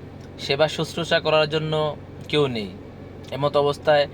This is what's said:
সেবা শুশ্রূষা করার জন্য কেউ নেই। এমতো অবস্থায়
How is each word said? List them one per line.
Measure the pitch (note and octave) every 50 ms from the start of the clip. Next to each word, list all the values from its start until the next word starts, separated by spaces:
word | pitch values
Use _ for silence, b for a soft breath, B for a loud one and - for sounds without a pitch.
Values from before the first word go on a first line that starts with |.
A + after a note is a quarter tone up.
| - - - - - - - -
সেবা | - - C#3 C#3 D#3 D3+
শুশ্রূষা | - - D#3 - - F3 E3 - E3+ E3
করার | D#3+ D#3 D#3 D#3 D#3 D3+
জন্য | D#3 D#3 D#3 D#3 D#3 D#3 D#3 D3+ C#3 - - - - - - -
কেউ | D#3 D3 C#3+
নেই। | C3 A#2+ A2+ G#2 F#2 F#2 - - - - - - - - - - -
এমতো | C3 C3 C#3+ C#3+ C#3 D3
অবস্থায় | C#3+ C#3+ C#3+ C#3+ - D#3+ D3 D3 C#3+ -